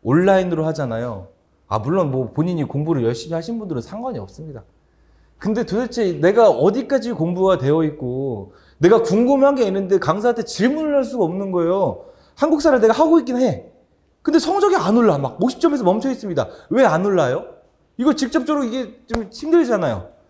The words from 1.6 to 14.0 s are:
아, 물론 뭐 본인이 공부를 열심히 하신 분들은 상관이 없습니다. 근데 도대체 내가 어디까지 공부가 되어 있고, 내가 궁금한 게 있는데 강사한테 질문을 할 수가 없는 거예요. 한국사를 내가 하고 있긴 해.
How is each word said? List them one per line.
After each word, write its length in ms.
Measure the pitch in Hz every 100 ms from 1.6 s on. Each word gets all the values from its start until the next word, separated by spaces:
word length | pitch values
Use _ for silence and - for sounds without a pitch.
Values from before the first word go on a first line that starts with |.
| _
아, 140 | 104
물론 320 | 104 185 156
뭐 180 | 131 127
본인이 320 | - 165 175
공부를 400 | 143 139 151 160
열심히 320 | 117 127 165
하신 240 | 165 165 233
분들은 240 | 208 139
상관이 360 | 113 202 254 143
없습니다. 420 | 98 - 160 127 - _ _ _ _ _ _ _
근데 280 | 196 220 240
도대체 460 | 196 247 240 202 156
내가 280 | 165 208 220
어디까지 640 | 123 160 214 254 269 226
공부가 460 | 185 165 175 190 180
되어 240 | 131 156
있고, 720 | 156 151 127 127 135 110 95 _ _ _
내가 240 | 170 214
궁금한 540 | 226 196 247 277 277 277
게 80 |
있는데 340 | 214 190 190 190
강사한테 460 | - 185 233 240
질문을 520 | 202 - 220 302 311 285
할 60 |
수가 220 | 240 247
없는 260 | 170 180 196
거예요. 540 | 180 165 190 170 98 - - _ _
한국사를 440 | 302 320 320 254
내가 140 | 220
하고 240 | 226 311 330
있긴 200 | 254 247
해. 340 | 254 123 - _ _ _